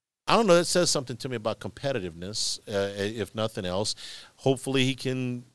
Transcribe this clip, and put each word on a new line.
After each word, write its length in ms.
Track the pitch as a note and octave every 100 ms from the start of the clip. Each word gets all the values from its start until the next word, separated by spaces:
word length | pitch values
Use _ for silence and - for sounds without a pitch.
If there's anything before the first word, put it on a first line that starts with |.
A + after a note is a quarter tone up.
| _ _ -
I 80 |
don't 120 | F#3 A3+
know, 80 |
that 100 | F3
says 240 | E3+ F3+ E3+
something 300 | D#3 B2 B2
to 100 | C3
me 80 | B2
about 240 | A2 G#2
competitiveness, 960 | G2 - C#3 B2+ F2+ E2 F2+ G#2+ - - -
uh, 280 | G2+ G2 G2+
if 380 | G2+ A#2 G2
nothing 320 | A2 A2 - F2+
else. 280 | F2+ G#2+ - - - - _
Hopefully 500 | C#3 B2+ C#3 C3+ C3
he 80 |
can, 500 | B2+ C3 C3 B2+ B2 A#2+